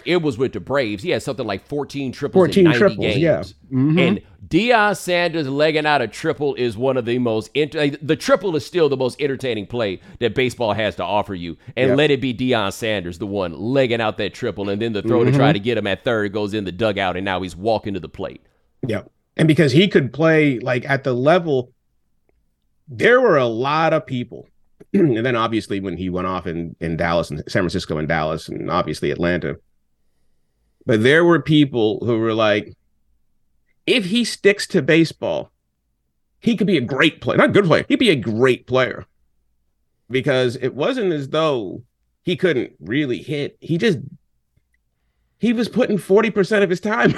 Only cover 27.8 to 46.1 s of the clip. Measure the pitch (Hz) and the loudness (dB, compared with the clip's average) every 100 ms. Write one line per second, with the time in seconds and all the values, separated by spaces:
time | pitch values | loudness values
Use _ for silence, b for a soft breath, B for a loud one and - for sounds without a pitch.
27.8 | - 78 76 80 78 80 - - - 87 | -6 -6 -2 -2 -2 -6 -8 -10 -4 -2
28.8 | 80 76 80 69 87 87 78 69 _ _ | -2 -4 -4 -2 -2 -2 -4 -10 _ _
29.8 | _ _ _ _ _ _ _ _ _ _ | _ _ _ _ _ _ _ _ _ _
30.8 | - 113 113 156 170 170 139 151 143 120 | 0 2 4 4 4 2 2 2 2 2
31.8 | 107 101 110 113 113 110 110 104 104 - | 0 0 -2 -2 0 2 2 2 -2 -14
32.8 | _ _ _ _ _ _ _ _ _ _ | _ _ _ _ _ _ _ _ _ _
33.8 | - 233 185 226 233 - 202 202 - 185 | 0 0 0 -2 -2 2 2 2 0 -2
34.8 | 139 165 165 - 113 76 - _ _ _ | 2 4 2 0 -6 -4 -8 _ _ _
35.8 | _ _ _ _ _ _ - 226 202 170 | _ _ _ _ _ _ -2 0 0 0
36.8 | 117 135 160 - - - - - 196 151 | 0 2 2 2 -2 2 4 4 4 2
37.8 | - 285 247 151 107 110 131 123 - 127 | 2 2 2 2 0 2 2 2 0 0
38.8 | 120 - - _ _ _ _ _ _ _ | 0 -4 -14 _ _ _ _ _ _ _
39.8 | _ _ - 127 131 131 127 117 104 117 | _ _ -6 -4 0 0 0 -2 -6 -2
40.8 | 170 262 196 156 135 156 160 131 95 85 | -2 -2 -2 -2 -4 -2 0 -2 -4 -10
41.8 | - _ _ _ - 180 180 127 98 - | -16 _ _ _ -4 0 0 0 -4 -8
42.8 | 76 127 147 110 - 143 139 - - 165 | -6 -4 -2 -4 -6 -8 -8 -10 -4 0
43.8 | 226 147 - - _ _ _ _ _ _ | 0 0 -6 -18 _ _ _ _ _ _
44.8 | _ _ _ _ _ - 214 233 226 196 | _ _ _ _ _ -4 -2 0 -2 0
45.8 | 247 208 - | 0 0 2